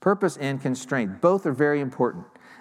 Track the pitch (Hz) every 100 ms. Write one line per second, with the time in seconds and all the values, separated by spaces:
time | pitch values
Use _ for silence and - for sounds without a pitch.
0 | 185 202 185 143 139 135 135 127 - 139
1 | 104 95 170 190 180 131 147 147 135 -
2 | 120 87 - - - -